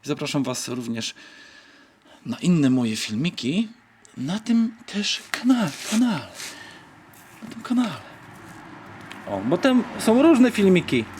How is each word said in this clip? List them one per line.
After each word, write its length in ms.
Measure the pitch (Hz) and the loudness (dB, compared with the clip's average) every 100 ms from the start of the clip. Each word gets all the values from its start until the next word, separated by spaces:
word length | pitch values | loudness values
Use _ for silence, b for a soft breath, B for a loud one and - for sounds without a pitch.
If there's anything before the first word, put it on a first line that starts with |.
Zapraszam 400 | 135 143 147 147 | -6 -6 -4 -2
was 240 | 127 123 - | -2 -6 -6
również 460 | 120 120 113 113 - B B B B B B B B B B - | -8 -6 -6 -8 -10 B B B B B B B B B B -12
na 120 | - | -4
inne 300 | 175 175 139 | 2 4 4
moje 260 | 127 120 110 | 4 0 -2
filmiki. 720 | - 107 165 - 117 175 220 - _ _ - - | -4 -4 -4 -4 -4 -2 -4 -8 _ _ -20 -10
Na 220 | 151 202 | -6 -6
tym 360 | 220 233 226 - - | 0 2 2 -4 -10
też 380 | 202 202 - - | -6 -4 -6 -6
kanale, 400 | - 247 247 180 - - | -4 2 2 0 -4 -2
kanale. 360 | 220 247 190 - - B B B B B - - - - - | 0 2 0 -6 -14 B B B B B -20 -20 -20 -20 -20
Na 60 | - | -16
tym 120 | - | -14
kanale. 340 | - 247 233 135 - - - - - - - - - - - - - | -4 0 0 -4 -14 -20 -20 -20 -20 -20 -20 -20 -20 -20 -18 -16 -8
O, 140 | 98 110 | -6 -2
bo 120 | 175 | 0
tam 260 | 269 254 208 - | 2 2 0 -2
są 220 | - 233 | 4 6
różne 300 | 311 277 247 | 8 8 6
filmiki. 540 | - 196 180 - 123 107 | 6 4 4 4 -2 -2